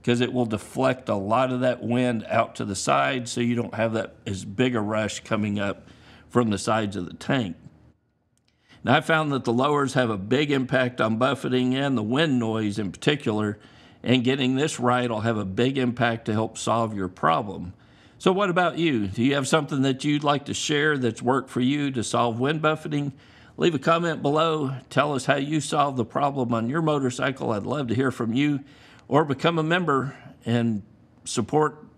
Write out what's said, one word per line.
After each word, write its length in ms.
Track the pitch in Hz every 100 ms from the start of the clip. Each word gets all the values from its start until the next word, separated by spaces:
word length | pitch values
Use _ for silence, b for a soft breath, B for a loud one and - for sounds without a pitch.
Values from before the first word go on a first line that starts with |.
'cause 160 | - 120
it 120 | 123
will 140 | 127 120
deflect 600 | 107 - - 131 127 -
a 80 | 104
lot 340 | 98 113 131
of 80 | 127
that 240 | 127 120
wind 420 | 107 120 123 113 -
out 260 | 107 113
to 100 | -
the 120 | 110 95
side, 500 | - 139 139 135 117
so 140 | -
you 160 | 120 120
don't 180 | 104
have 180 | 107 113
that 220 | 110 - -
as 200 | - 95
big 320 | 101 101 127 120
a 40 |
rush 380 | 104 107 107 -
coming 340 | - 110 107 101
up 300 | 101 - B B B B B
from 220 | 120 117
the 80 | 98
sides 360 | - 110 107
of 120 | 98 90
the 80 |
tank. 420 | - - 139 101 - - - - _ _ _ _ _ _ b b b
Now, 100 | 113
I 60 | 147
found 320 | 151 160 156
that 100 | 135
the 100 | 120
lowers 420 | 117 139 147 135
have 160 | 131 120
a 60 | 101
big 360 | 101 127 151
impact 480 | 139 123 131 127 123
on 160 | 110 110
buffeting 580 | 127 127 139 127 127
and 240 | 131 139 123
the 60 |
wind 340 | 107 135 165 127
noise 400 | 113 110 107 104
in 140 | 101
particular, 680 | - - 147 120 107 107 104 B B B B
and 180 | - 127
getting 320 | 120 139 127
this 240 | 131 151 -
right 320 | 123 123 123
will 120 | 110
have 160 | 113 110
a 60 |
big 320 | 95 95 127 135
impact 480 | 123 120 120 117 -
to 60 |
help 240 | 110 110 -
solve 380 | - 113 113
your 140 | 104 92
problem. 640 | 92 156 - 104 87 87 - b b b b
So 140 | 185
what 180 | 190 202
about 300 | 175 175 151
you? 300 | 165 123 101
Do 160 | 101
you 100 | 127
have 140 | 139 131
something 340 | 160 143 143
that 220 | 135 131
you'd 180 | 151 147
like 220 | 147 143
to 100 | 139
share 420 | - - 147 151 147
that's 240 | 123 -
worked 300 | 120 135 123
for 120 | 127
you 280 | 127 147 143
to 140 | 127
solve 340 | 104 117 120 113
wind 240 | 127 160
buffeting? 500 | 156 156 - 147 143 - B B B -
Leave 160 | 170
a 40 | 151
comment 420 | - 165 170 151
below. 520 | 139 151 160 156 135 131 -
Tell 240 | - 147
us 100 | 139
how 120 | - 139
you 260 | 139 156
solved 340 | 143 151 143 131
the 80 |
problem 480 | 113 135 143 139 120
on 160 | 117 117
your 140 | 156
motorcycle. 680 | 160 147 131 123 135 135 127
I'd 100 | 107
love 260 | 98 143 127
to 60 |
hear 160 | 110 135
from 240 | 123 113
you. 260 | 120 147 143 B B B B -
Or 160 | 135
become 340 | 156 135 170 170
a 40 |
member 520 | 156 175 165 135 131 B B -
and 380 | - 120 117 107 - - - -
support 580 | - - 110 147 151 151 -